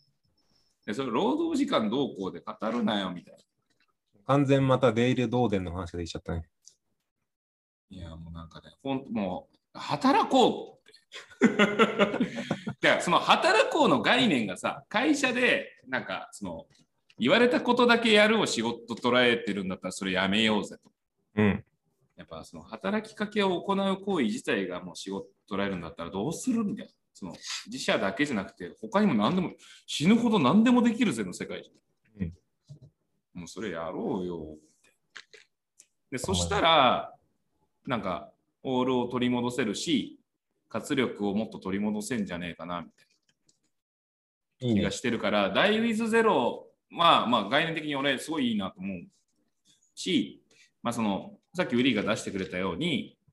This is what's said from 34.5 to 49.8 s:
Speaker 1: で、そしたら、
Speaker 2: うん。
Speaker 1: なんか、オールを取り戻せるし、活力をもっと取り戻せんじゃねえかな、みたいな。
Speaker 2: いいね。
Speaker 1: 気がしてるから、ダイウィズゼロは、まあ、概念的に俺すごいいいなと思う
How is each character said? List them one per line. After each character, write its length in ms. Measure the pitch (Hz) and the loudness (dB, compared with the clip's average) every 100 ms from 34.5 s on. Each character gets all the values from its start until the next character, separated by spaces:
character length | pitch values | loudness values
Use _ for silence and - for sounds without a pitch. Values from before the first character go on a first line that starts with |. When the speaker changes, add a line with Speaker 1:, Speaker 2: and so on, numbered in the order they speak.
| 78 _ _ _ _ _ - - - _ _ _ _ _ _ _ | -16 _ _ _ _ _ -20 -20 -20 _ _ _ _ _ _ _
Speaker 1:
で、 80 | 127 | -8
そ 160 | - | -4
し 140 | 185 170 | -2 0
た 120 | 202 | 2
ら、 520 | 175 160 127 85 - - _ _ _ _ _ _ | 4 6 6 4 -2 -14 _ _ _ _ _ _
Speaker 2:
う 40 | - | -6
ん。 20 | |
Speaker 1:
な 60 | 120 | -4
ん 40 | |
か、 300 | 98 85 - _ _ _ | -4 -6 -10 _ _ _
オ 160 | 135 127 | -4 -2
ー 40 | |
ル 120 | 127 127 | 0 0
を 120 | 120 | -2
取 200 | 123 123 | -2 0
り 20 | |
戻 200 | 123 123 | 0 -2
せ 120 | 123 | -2
る 100 | 113 95 | -2 -4
し、 420 | - 131 - - _ _ _ _ _ | -2 -2 -2 -10 _ _ _ _ _
活 280 | 110 - 143 | -10 -4 -2
力 320 | 120 - 101 | -2 -2 -4
を 60 | |
も 100 | 101 | -2
っ 60 | 110 | -4
と 100 | - | -8
取 180 | 95 98 | -6 -4
り 60 | |
戻 180 | 104 107 | -4 -4
せ 140 | 104 120 | -4 -6
ん 100 | 92 | -4
じ 80 | |
ゃ 40 | 87 | -6
ね 120 | 87 | -8
え 40 | |
か 120 | 82 82 | -10 -10
な、 140 | 87 | -10
み 100 | 80 | -10
た 120 | _ | _
い 40 | _ _ _ _ _ _ _ _ _ _ _ _ _ _ _ _ | _ _ _ _ _ _ _ _ _ _ _ _ _ _ _ _
な。 60 | 127 | 0
Speaker 2:
い 20 | |
い 20 | |
ね。 60 | 104 | 2
Speaker 1:
気 40 | |
が 60 | 98 | 0
し 100 | - | -2
て 100 | 123 | -4
る 100 | 113 | -2
か 100 | 104 | 0
ら、 200 | 104 98 | 0 2
ダ 180 | 107 190 | 2 2
イ 100 | 220 | 2
ウ 40 | |
ィ 100 | 233 | 0
ズ 140 | 220 226 | -2 0
ゼ 140 | 226 | 2
ロ 460 | 220 160 117 - - _ _ | 4 2 0 -4 -10 _ _
は、 360 | - 170 131 101 | 2 4 6 4
ま 120 | 120 | 2
あ、 100 | 98 | 2
概 180 | 139 165 | 0 0
念 80 | |
的 100 | 160 | -2
に 100 | 151 | -4
俺 240 | 139 143 127 | -2 -2 -2
す 120 | - | -4
ご 100 | 160 | -2
い 120 | 123 | -2
い 20 | |
い 40 | 107 | -2
な 120 | 95 | -4
と 100 | - | -8
思 120 | 98 | -10
う 140 | 90 - _ _ _ _ _ _ _ | -10 -12 _ _ _ _ _ _ _